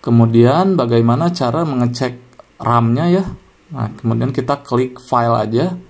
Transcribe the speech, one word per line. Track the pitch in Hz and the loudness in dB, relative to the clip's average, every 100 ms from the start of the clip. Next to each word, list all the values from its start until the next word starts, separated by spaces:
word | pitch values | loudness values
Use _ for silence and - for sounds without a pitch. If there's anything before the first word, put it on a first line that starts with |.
Kemudian | - 117 117 117 117 156 190 | 2 4 4 6 4 4 2
bagaimana | 185 120 117 117 123 170 | 0 2 2 2 0 0
cara | 175 127 143 | -2 -2 -2
mengecek | 165 127 123 120 127 123 - _ - _ | -2 -2 -2 -2 -6 -6 -20 _ -20 _
ram-nya | 113 120 117 123 170 185 | -2 0 2 0 2 0
ya? | 190 - - _ _ | 0 -10 -20 _ _
Nah, | 147 113 - | -8 -8 -4
kemudian | 113 113 123 | -4 -2 -2
kita | 127 131 143 - | -4 -4 -4 -2
klik | 117 127 127 | -2 -2 -6
file | - 123 117 117 | -4 0 0 0
aja. | 107 117 170 180 - | 0 -2 -2 -6 -14